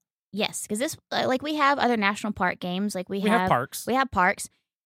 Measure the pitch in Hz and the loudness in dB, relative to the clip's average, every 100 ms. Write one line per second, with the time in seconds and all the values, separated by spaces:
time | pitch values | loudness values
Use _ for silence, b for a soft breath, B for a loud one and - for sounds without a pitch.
0 | _ _ _ 196 208 - - 214 311 - | _ _ _ -4 -4 -4 -6 -4 -4 -6
1 | _ - 240 262 294 302 277 277 240 233 | _ -2 0 0 -2 0 2 2 2 2
2 | 202 202 214 - 180 - 180 180 202 185 | 0 -2 -6 -2 -2 -2 -6 -4 -4 -4
3 | 185 196 208 202 185 131 135 - - 254 | -6 -2 2 2 4 2 0 -6 -2 0
4 | 262 196 180 - - _ _ _ | 2 4 2 2 -8 _ _ _